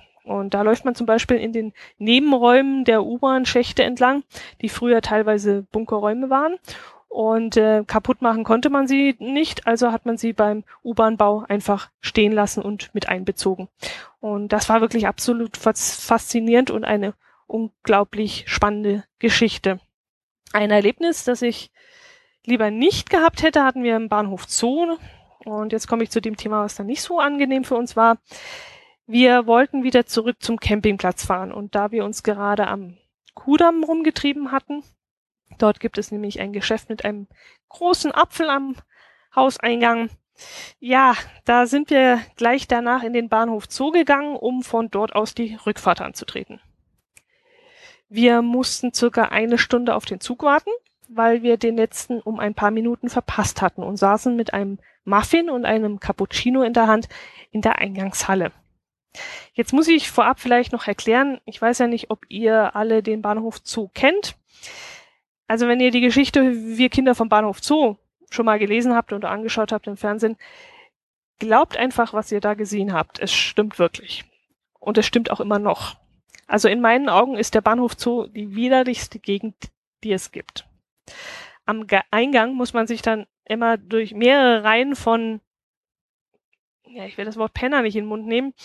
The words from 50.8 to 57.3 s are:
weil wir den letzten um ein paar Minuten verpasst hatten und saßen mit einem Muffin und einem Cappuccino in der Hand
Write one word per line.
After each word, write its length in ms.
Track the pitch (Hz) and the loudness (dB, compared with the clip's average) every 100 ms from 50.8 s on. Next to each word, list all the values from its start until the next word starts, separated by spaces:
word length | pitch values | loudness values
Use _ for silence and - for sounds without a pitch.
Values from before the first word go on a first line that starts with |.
| _ _ _ | _ _ _
weil 340 | 226 226 233 | 0 2 2
wir 140 | 233 226 | 2 2
den 200 | 233 226 | 2 0
letzten 440 | 226 - - 240 | -2 -2 -8 -6
um 180 | 220 214 | -6 -6
ein 160 | 208 | -6
paar 160 | - 208 | 0 0
Minuten 380 | 220 233 240 247 | 0 -2 -4 -4
verpasst 520 | 247 - - 196 - | -4 -4 -4 -4 0
hatten 220 | 190 - | -4 -2
und 140 | 185 202 | -8 0
saßen 400 | 196 214 254 240 | 2 2 0 -2
mit 180 | 220 | -2
einem 240 | 202 196 196 _ _ | -4 -4 -8 _ _
Muffin 480 | - 202 226 330 339 | 0 2 4 2 2
und 140 | 254 | -2
einem 340 | 233 220 214 202 | 0 0 0 -4
Cappuccino 640 | - - 196 - 247 262 | -6 -4 -4 -2 0 2
in 120 | 262 | 2
der 120 | 240 220 | 2 4
Hand 220 | 220 226 - - | 4 0 -16 -20